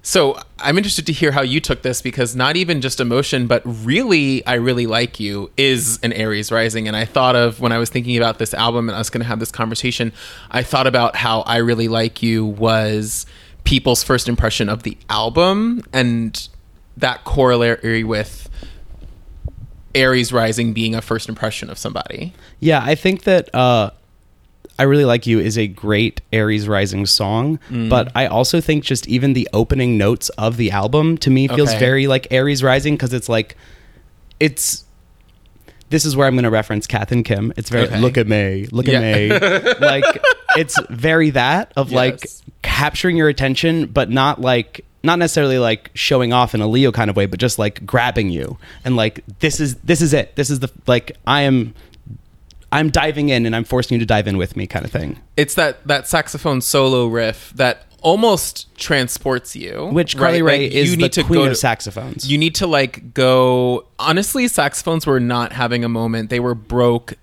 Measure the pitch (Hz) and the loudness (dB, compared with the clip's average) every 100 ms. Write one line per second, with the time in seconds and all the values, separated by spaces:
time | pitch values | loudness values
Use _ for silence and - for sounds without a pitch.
0 | - 190 139 - - - 139 170 202 - | 0 2 2 0 -12 -6 0 0 0 -4
1 | 160 147 156 139 131 147 - 135 127 120 | -4 0 2 2 0 -2 -2 -4 -2 -4
2 | 127 131 123 127 131 170 170 156 127 - | -6 -4 -4 0 0 0 0 -2 -2 -2
3 | 123 123 139 135 120 120 120 113 113 175 | 0 0 0 -2 2 0 0 -6 0 0
4 | 254 170 139 127 - 123 123 123 117 110 | 2 2 2 -2 -2 0 0 0 0 0
5 | 120 - 101 101 95 - 139 127 113 117 | -2 -4 -8 -6 -6 0 2 2 -2 -2
6 | 117 104 110 104 107 113 113 113 110 107 | -4 -2 -4 -4 -2 0 0 -2 -4 -4
7 | 113 139 127 123 120 110 123 117 117 127 | -2 2 2 4 2 0 -2 0 -2 -4
8 | 120 120 117 110 110 - 113 120 117 101 | -2 0 0 0 -4 -2 -2 0 -4 -4
9 | 110 117 117 113 113 - 113 113 127 - | -6 -4 -4 -4 -6 -6 -6 -4 -4 -4
10 | 113 - - - - 123 127 139 131 123 | -6 -6 -20 -20 -6 -6 -2 0 2 2
11 | 117 - 123 113 - 117 117 113 113 113 | 0 0 -2 -2 0 0 2 0 0 0
12 | 113 - 117 110 110 104 113 110 107 107 | -2 -2 0 0 -2 0 2 2 0 -2
13 | 107 - - - - - - 131 131 120 | -4 -8 -10 -20 -20 -6 0 2 2 0
14 | - 127 - 120 117 - 104 110 - - | 2 0 2 0 0 -2 -4 -4 -6 -12
15 | - 107 113 135 180 202 226 240 - 131 | -6 -4 0 2 2 2 -2 -4 -4 0
16 | 123 117 113 - - - - - - - | 0 0 -4 -8 -14 -20 -20 -20 -20 -4
17 | 131 120 - 143 127 120 117 117 113 113 | -4 -4 -4 2 4 4 2 0 -2 -2
18 | 110 107 107 - - - - - - - | -2 -4 -4 -10 -14 -14 -14 -18 -18 -18
19 | - - - - - - - - - 135 | -18 -20 -20 -14 -14 -14 -20 -20 -4 2
20 | 131 127 120 123 113 113 117 107 113 113 | 2 2 2 0 0 0 -2 -2 -2 -4
21 | - 113 - 113 110 - - - - - | -4 -6 -6 -6 -6 -6 -12 -10 -8 -8
22 | - - 175 - - - 156 151 123 156 | -10 -10 -12 -14 -20 -2 2 2 0 0
23 | 190 190 - 180 - 123 127 117 101 - | 0 0 2 2 2 0 4 4 0 -6
24 | _ _ _ _ _ _ - - 135 143 | _ _ _ _ _ _ -18 0 4 4
25 | 135 120 120 113 92 110 107 92 104 104 | 4 2 2 2 2 0 -4 -4 0 2
26 | 113 - - 113 107 107 104 101 98 98 | 2 -2 -4 0 0 0 0 0 0 -2
27 | 98 - 101 113 139 156 - 123 113 127 | 0 0 0 0 0 -4 -6 -6 2 2
28 | 123 120 135 110 127 170 160 151 - 131 | 2 -2 0 0 2 0 0 -2 0 -4
29 | - 123 139 127 - 104 113 135 123 110 | -2 0 2 0 0 0 0 0 2 2
30 | 101 117 - - 110 117 110 98 104 147 | 2 0 -4 -2 -2 0 0 0 0 2
31 | 160 165 - 131 135 147 139 110 127 135 | 2 0 2 2 2 2 0 2 2 2
32 | 139 131 - 127 139 139 131 135 147 147 | 2 0 0 0 2 2 2 2 2 0
33 | 127 123 - 113 110 - - - - - | -2 -4 -2 -2 -2 -12 -20 -20 -20 -20
34 | _ _ - - 156 - - - - _ | _ _ -20 -2 -2 0 -6 -6 -12 _
35 | _ _ _ _ - - - - - 156 | _ _ _ _ -20 -20 -20 -20 -2 0
36 | 151 135 135 127 117 110 107 107 - 107 | 0 2 2 2 2 0 0 -4 -2 -4
37 | 104 123 - 101 113 - 113 117 - 110 | 0 -2 0 -2 -2 -6 -4 0 0 2
38 | 123 127 107 107 98 95 110 113 127 131 | 2 2 2 0 0 -4 -4 -2 2 2
39 | 110 107 107 208 196 190 - - 294 - | 2 2 4 2 2 2 0 2 2 4
40 | 587 - 554 466 - - 160 - - 117 | 2 2 0 0 0 0 2 -2 -4 -2
41 | 156 160 156 135 123 175 226 - 135 127 | 2 4 4 2 2 0 -2 -4 0 0
42 | 127 127 - - - _ - - 147 - | 0 -2 -14 -18 -20 _ -4 0 -2 0
43 | 185 165 156 135 135 131 165 165 147 120 | 0 4 2 2 0 2 0 0 0 0
44 | 107 131 135 143 127 120 - - - _ | 0 2 2 0 0 0 -2 -14 -20 _
45 | 156 175 170 165 143 131 117 113 - - | 0 2 2 2 2 2 2 -2 -6 -6
46 | - 135 120 123 120 110 107 123 135 113 | 0 2 4 2 2 0 2 4 2 2
47 | 104 101 98 92 123 - 107 - 101 127 | 0 2 0 0 -2 0 -4 -4 -2 0
48 | 123 117 98 82 65 123 - - 131 123 | 0 0 -2 -4 -6 -10 -16 -10 -2 0
49 | 110 - - 101 156 - 147 123 - 170 | 0 -4 -20 -2 -2 0 -4 -4 0 2
50 | 160 139 104 - 143 139 127 - - 120 | 4 2 0 -4 -2 -2 -4 -6 0 0
51 | - - - 143 139 131 113 - - - | 0 -8 0 2 4 2 0 -8 -20 -20
52 | - - - - - - - 147 156 151 | -20 -20 -20 -20 -20 -20 -4 0 2 2
53 | 151 147 147 123 113 113 117 127 123 120 | 0 0 0 2 0 -2 -2 -2 0 -2
54 | 110 107 104 98 90 - 95 90 - - | 2 0 0 -2 -2 -4 -6 -6 -6 -6
55 | 76 - - - 147 - 151 - 143 143 | -6 -10 -6 -2 0 0 0 -2 -4 -4
56 | - 165 - 147 160 131 - 143 131 127 | 0 -2 -2 -6 -2 -2 0 2 2 2
57 | 120 117 113 110 - 117 127 - - _ | 0 0 -2 -4 -16 0 0 0 -12 _
58 | 160 202 233 190 - - - - - 147 | 2 4 4 2 -2 -10 -18 -14 -2 0
59 | 123 - 139 123 - - 90 - - 147 | 0 -4 -4 -4 -6 -14 -12 -10 -2 -2
60 | 170 - 170 170 160 139 135 135 160 - | 0 0 2 4 2 2 0 0 2 2
61 | 135 - - 170 135 123 127 113 - 104 | 0 0 2 2 2 0 -2 -2 -6 -10
62 | 127 - 135 147 160 - 185 147 135 - | -12 -10 -2 0 0 0 0 0 0 -6
63 | 120 135 131 131 127 127 123 123 - - | -8 0 4 4 4 4 2 -2 -6 -6
64 | - 190 208 269 247 - 143 - - 165 | 0 0 0 -2 0 0 -2 -2 -4 -2
65 | 151 131 120 120 117 123 120 120 117 117 | 0 0 2 -2 -4 -4 -2 0 -2 -2
66 | 113 113 110 123 123 117 107 123 120 117 | -2 -4 -4 -2 -2 -4 -4 2 2 2
67 | - - | -4 -18